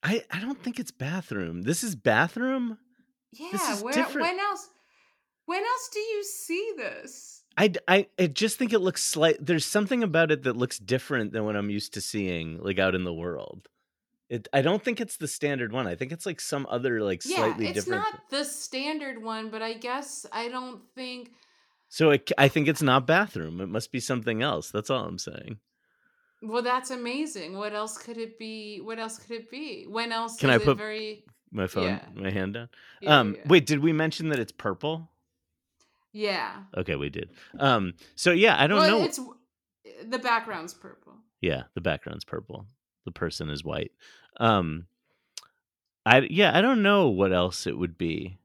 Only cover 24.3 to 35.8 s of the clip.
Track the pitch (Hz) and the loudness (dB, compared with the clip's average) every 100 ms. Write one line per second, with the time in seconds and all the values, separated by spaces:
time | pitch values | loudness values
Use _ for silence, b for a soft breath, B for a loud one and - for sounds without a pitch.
24.3 | 110 135 82 - 107 107 131 85 87 - | 0 0 -2 -4 -6 -2 -2 -2 -8 -10
25.3 | - - 107 _ _ _ _ _ _ _ | -12 -14 -16 _ _ _ _ _ _ _
26.3 | _ 220 226 247 254 262 254 240 262 311 | _ -6 -4 0 -2 -4 -8 -6 -4 -6
27.3 | 214 160 190 208 208 214 214 - 226 226 | -8 -10 -8 -6 -6 -8 -10 -12 -10 -10
28.3 | 226 220 220 214 208 208 226 220 220 - | -12 -12 -12 -12 -12 -10 -10 -10 -12 -12
29.3 | 233 226 254 302 208 - 214 233 226 226 | -14 -12 -14 -12 -12 -8 -6 -4 -4 -6
30.3 | 226 135 120 143 202 214 214 214 214 _ | 0 4 6 4 0 -2 -8 -10 -12 _
31.3 | _ _ 107 92 - 92 95 - - 98 | _ _ -4 -4 -2 -2 -4 -8 -8 -4
32.3 | 98 95 110 117 B B B - 147 110 | -2 -2 -6 -12 B B B 6 6 6
33.3 | - 143 180 135 147 156 156 160 - 160 | -2 6 6 6 2 2 2 0 -2 -2
34.3 | 143 113 - 107 98 156 160 160 _ _ | -2 -4 -4 -4 -4 -4 -6 -10 _ _
35.3 | _ _ _ _ _ | _ _ _ _ _